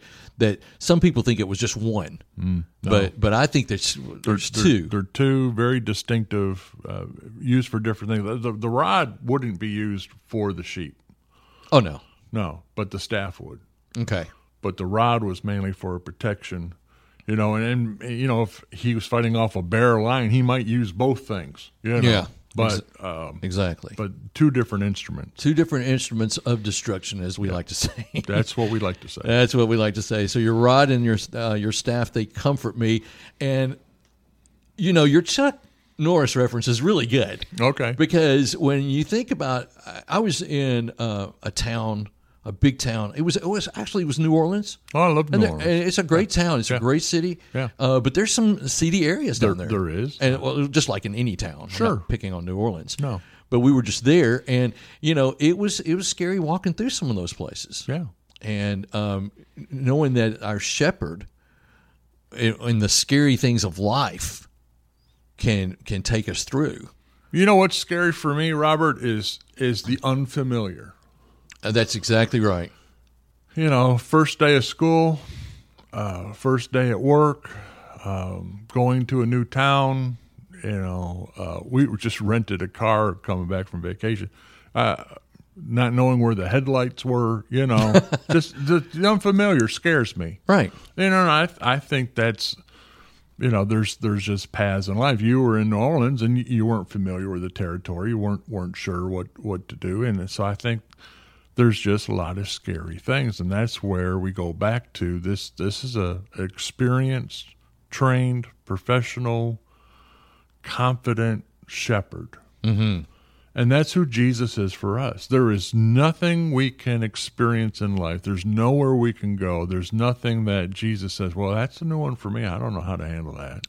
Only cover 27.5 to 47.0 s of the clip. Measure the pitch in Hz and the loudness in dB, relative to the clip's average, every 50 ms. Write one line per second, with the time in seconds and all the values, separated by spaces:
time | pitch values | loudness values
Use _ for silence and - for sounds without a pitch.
27.5 | 92 87 82 - - - - - - - 107 - - 110 - - 101 107 113 - | -4 -4 -6 -8 -6 -6 -6 -6 -6 -8 -14 -8 -8 -8 -4 -2 0 0 0 0
28.5 | - 120 113 104 113 110 104 90 92 - - - - - - 117 117 123 123 117 | 0 -2 -2 0 0 -2 -2 -2 -4 -6 -12 -16 -16 -8 -2 2 4 4 4 4
29.5 | - 123 117 110 117 113 107 107 95 110 101 - 117 107 101 95 - 123 113 113 | 4 2 4 4 4 2 2 0 0 -4 -4 -2 -2 0 0 0 0 2 2 2
30.5 | 113 117 120 123 127 135 143 135 131 120 120 117 110 101 - - - 117 113 113 | 4 4 6 6 6 6 6 4 4 2 4 2 2 0 -2 -6 -8 -6 -4 -2
31.5 | 107 107 104 110 107 - - 127 120 120 117 - - 117 107 - - - - 139 | -2 0 -2 -2 -2 -2 -2 -2 0 -2 -2 -2 -2 -4 -4 -4 -8 -2 -2 0
32.5 | 143 131 - 113 95 117 113 110 113 107 - - - - - - _ - 143 135 | 0 0 -4 -6 -4 0 2 2 2 0 0 -6 -20 -20 -20 -20 _ -8 -4 -2
33.5 | 135 135 131 131 127 - _ _ _ _ _ _ _ _ _ _ _ _ _ _ | -2 0 -2 -2 -4 -10 _ _ _ _ _ _ _ _ _ _ _ _ _ _
34.5 | _ _ _ _ _ - 170 190 180 165 147 147 143 175 170 - - - 277 285 | _ _ _ _ _ -2 0 4 6 6 6 8 6 6 4 4 0 2 2 2
35.5 | - - _ _ _ _ _ _ _ - 151 165 180 160 139 123 - 131 123 117 | 0 -2 _ _ _ _ _ _ _ -2 0 2 4 4 4 2 2 2 2 2
36.5 | 120 117 - 127 120 113 143 196 214 156 117 117 120 131 101 95 98 - - - | 0 -2 0 0 0 2 2 2 2 2 2 2 2 2 2 0 -4 -10 -12 -12
37.5 | - - 120 135 139 - 131 113 123 120 160 151 175 165 160 147 135 143 135 - | -4 2 2 2 2 2 -2 -4 0 0 0 2 4 4 6 6 6 4 4 2
38.5 | - - 147 139 143 139 139 139 135 147 151 - 208 233 247 - - - 151 131 | 0 0 0 2 2 2 0 0 0 -2 -2 0 -2 -2 -2 -2 -4 -4 -2 -2
39.5 | 127 123 117 - _ _ - - - - - - 151 202 226 202 135 151 180 - | -2 -4 -4 -8 _ _ -20 -16 -16 -16 -8 -2 -2 0 0 0 0 -2 -4 -4
40.5 | 147 139 139 131 123 117 117 117 - - 117 113 104 101 98 - - _ - 107 | -2 -2 0 2 0 0 -2 -4 -6 -6 -6 -4 -4 -4 -6 -8 -10 _ -10 -8
41.5 | - - - 120 117 117 110 110 107 104 107 104 _ _ _ _ _ _ - 110 | -4 -4 -4 -2 -2 -4 -4 -4 -4 -4 -6 -10 _ _ _ _ _ _ -12 -12
42.5 | 101 - - 139 127 - - 127 113 110 107 101 - 143 160 170 139 - 165 175 | -2 4 4 4 4 2 -4 -4 -2 -2 -4 -6 -4 -4 -2 -2 -2 -2 -2 -2
43.5 | 208 202 - - - 202 214 - - 202 170 147 123 151 160 160 156 160 156 170 | -4 -4 -4 -6 -8 -10 -10 -4 -4 -2 -2 -2 -2 0 2 2 4 4 2 2
44.5 | 196 - 208 - - _ _ - - 151 180 175 151 151 156 147 165 202 214 175 | 0 -4 -4 -6 -12 _ _ -6 0 2 2 4 4 2 0 2 2 2 2 2
45.5 | 160 151 156 170 170 170 170 185 175 196 180 147 160 170 214 - - 175 175 175 | 0 -2 0 0 2 2 2 0 0 0 0 2 2 2 2 2 0 0 2 2
46.5 | 156 120 107 - 127 117 110 127 143 165 | 2 0 0 0 -2 0 2 2 2 2